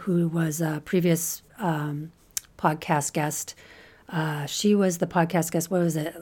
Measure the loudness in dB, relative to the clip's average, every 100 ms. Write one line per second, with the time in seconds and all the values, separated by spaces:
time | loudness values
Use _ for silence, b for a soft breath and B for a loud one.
0 | 0 2 2 2 0 0 -2 -2 0 2
1 | 4 2 0 -8 -14 -4 -2 0 -2 -4
2 | -8 -14 _ -12 -12 -2 0 0 0 0
3 | 0 -2 -2 -4 -10 -14 B B B B
4 | -8 -4 -2 -4 -4 0 2 4 2 0
5 | 0 2 2 2 0 0 0 2 2 0
6 | -4 -6